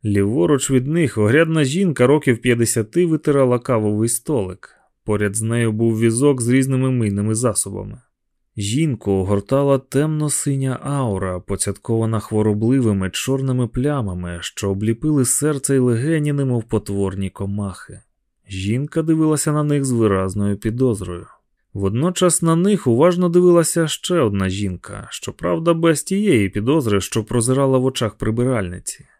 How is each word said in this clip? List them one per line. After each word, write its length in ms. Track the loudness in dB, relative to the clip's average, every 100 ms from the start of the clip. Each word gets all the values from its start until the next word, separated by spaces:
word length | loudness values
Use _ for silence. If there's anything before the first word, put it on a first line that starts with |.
Ліворуч 640 | 0 2 2 2 2 2 2
від 160 | 0 2
них 320 | 0 0 2
огрядна 460 | 4 4 4 2
жінка 420 | 0 2 0 2 4
років 320 | 4 2 0
п'ятдесяти 680 | 2 2 2 0 -2 0 2
витирала 520 | 0 2 2 2 0
кавовий 500 | 0 0 0 0 -2
столик. 600 | -2 -2 -4 -4 -10 -20 _ _ _
Поряд 320 | -4 0 0 -2
з 60 |
нею 300 | -2 0 0
був 280 | 2 0 2
візок 420 | 2 4 2 2
з 60 | 2
різними 420 | 2 2 0 0
мийними 440 | 0 0 0 0
засобами. 640 | 0 0 -2 -6 -8 -10 -14 _ _ _ _ _ -8
Жінку 560 | -4 0 0 0 0
огортала 680 | 0 2 -2 0 0 2 0
темно-синя 1000 | 0 -2 0 -2 -2 -2 -2 -2 -2 -6
аура, 580 | -6 -4 -2 -2 -4 -6
поцяткована 800 | -6 -4 -4 -6 -4 -2 0 -2
хворобливими 920 | -2 0 0 2 2 2 2 0 -2
чорними 580 | -6 -4 -2 0 -2 -2
плямами, 720 | -2 -2 -2 -4 -6 -8 -10
що 300 | -12 -6 -4
обліпили 540 | -2 -2 0 0 2
серце 500 | 2 0 -2 -2 0
й 40 | 2
легені, 540 | 2 2 0 0 0
немов 320 | -2 0 -2
потворні 680 | -2 -4 -2 -2 -2 -2 -8
комахи. 720 | -6 -6 -6 -8 -10 -18 -20 _ _ _ _ _
Жінка 540 | -6 -4 -4 -2 -4
дивилася 500 | 0 2 2 0 0
на 100 | 0
них 220 | 0 0
з 60 | 0
виразною 680 | 2 2 2 0 -2 -2 -2
підозрою. 680 | -4 0 0 0 -6 -12 -16 _ _ _ _
Водночас 680 | -4 -2 0 -2 2 2 2
на 140 | 2 2
них 300 | 2 2 2
уважно 420 | 4 4 4 2
дивилася 600 | 4 6 4 2 0 -2
ще 320 | -4 -2 0
одна 280 | 2 0 -2
жінка, 600 | -2 -4 -6 -12 -16 -14
щоправда, 640 | -14 -14 -6 -4 0 0
без 280 | 2 2 0
тієї 460 | -2 -2 2 2 2
підозри, 520 | -2 0 0 2 0
що 240 | 0 -6
прозирала 540 | -2 -2 0 2 2 2
в 60 |
очах 300 | 0 -2 -6
прибиральниці. 920 | -4 -4 0 0 -2 -4 -8 -14 -16 -20